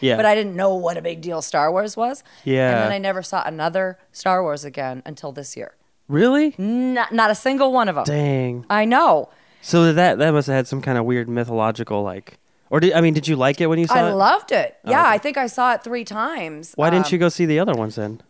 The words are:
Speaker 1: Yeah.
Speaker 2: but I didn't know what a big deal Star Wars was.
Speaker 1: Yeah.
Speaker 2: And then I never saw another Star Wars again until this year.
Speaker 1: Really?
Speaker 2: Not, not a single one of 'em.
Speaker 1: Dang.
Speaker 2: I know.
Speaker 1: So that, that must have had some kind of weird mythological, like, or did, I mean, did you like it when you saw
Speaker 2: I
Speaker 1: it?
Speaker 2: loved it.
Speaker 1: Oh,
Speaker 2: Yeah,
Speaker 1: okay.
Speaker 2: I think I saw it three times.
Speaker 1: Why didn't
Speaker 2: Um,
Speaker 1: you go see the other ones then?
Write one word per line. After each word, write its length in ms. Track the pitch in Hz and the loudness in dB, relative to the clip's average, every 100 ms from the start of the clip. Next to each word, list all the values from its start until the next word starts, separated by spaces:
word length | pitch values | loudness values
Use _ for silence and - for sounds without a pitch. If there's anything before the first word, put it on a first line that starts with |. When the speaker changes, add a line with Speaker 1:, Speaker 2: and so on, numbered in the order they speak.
Speaker 1:
Yeah. 160 | 131 220 | 0 2
Speaker 2:
but 100 | 214 | 4
I 80 | |
didn't 220 | 214 202 180 | 2 0 -2
know 180 | 196 | -2
what 220 | 185 170 170 | 0 -2 -4
a 60 | |
big 180 | 170 165 | -8 -8
deal 200 | 165 165 | -8 -8
Star 280 | - 156 151 | -4 -2 0
Wars 260 | 180 214 208 | 0 -2 -4
was. 280 | 240 277 - - | -6 -6 -12 -10
Speaker 1:
Yeah. 300 | 135 131 127 | -2 0 2
Speaker 2:
And 100 | 120 | 2
then 80 | 110 | 0
I 60 | 202 | -2
never 240 | 196 185 | -4 -4
saw 220 | 175 190 | -4 -4
another 540 | - 160 160 185 190 180 _ | -4 -4 -4 -2 -4 -6 _
Star 320 | - 190 185 | -8 -2 0
Wars 220 | 170 147 | 0 -4
again 380 | 147 139 131 127 143 | -8 -8 -8 -8 -12
until 240 | 151 151 | -14 -14
this 260 | 131 139 - | -12 -14 -12
year. 180 | - - _ _ - | -14 -18 _ _ -4
Speaker 1:
Really? 460 | 143 240 285 302 - | 2 4 4 0 -2
Speaker 2:
Not, 540 | 202 240 254 247 226 | -4 -2 -2 -2 -2
not 180 | 233 220 | 2 2
a 40 | 208 | 2
single 340 | 262 269 269 | 0 0 2
one 180 | 254 214 | 2 0
of 80 | 147 | 0
'em. 60 | |
Speaker 1:
Dang. 640 | 135 147 147 135 127 120 120 | -2 0 0 0 -2 -6 -2
Speaker 2:
I 160 | 208 220 | 0 2
know. 420 | 254 320 160 - _ _ _ | 4 4 4 0 _ _ _
Speaker 1:
So 300 | - 170 165 | 0 4 6
that, 260 | 156 180 104 | 6 4 4
that 120 | 156 | 2
must 160 | 151 139 | 2 2
have 80 | 135 | 0
had 100 | 127 | -2
some 160 | 139 | -4
kind 160 | 135 123 | -2 0
of 60 | |
weird 240 | 113 123 120 | 0 -2 -2
mythological, 760 | 120 120 113 110 110 113 104 | -4 -2 0 0 -2 -4 -4
like, 360 | 101 95 - - _ _ _ | -4 -8 -14 -20 _ _ _
or 100 | 143 | 0
did, 140 | 180 | 2
I 60 | 160 | 4
mean, 120 | 165 | 4
did 140 | 156 147 | 2 0
you 80 | 143 | 0
like 240 | 131 143 | 2 2
it 60 | 165 | 0
when 120 | 165 | 0
you 80 | 170 | 2
saw 80 | |
Speaker 2:
I 140 | 254 170 | 2 2
Speaker 1:
it? 40 | |
Speaker 2:
loved 360 | 196 196 403 - | 2 2 2 0
it. 260 | 214 135 - | -2 -2 -6
Speaker 1:
Oh, 60 | - | -2
Speaker 2:
Yeah, 120 | 269 | 2
Speaker 1:
okay. 80 | 311 | 4
Speaker 2:
I 80 | 208 | 2
think 180 | 285 285 | 0 -4
I 100 | 247 | -4
saw 280 | - 247 | -2 0
it 100 | 226 | 0
three 180 | 233 240 | -4 -8
times. 680 | 226 214 254 311 160 151 165 - | -8 -6 -6 -6 -10 -10 -10 -2
Speaker 1:
Why 140 | 156 | 2
didn't 160 | 180 - | 2 2
Speaker 2:
Um, 60 | |
Speaker 1:
you 60 | 180 | 2
go 100 | 170 | 0
see 180 | - 165 | 2 0
the 140 | 151 | 2
other 140 | 202 | 0
ones 200 | 123 110 | 0 -2
then? 280 | 110 104 113 _ | -6 -8 -10 _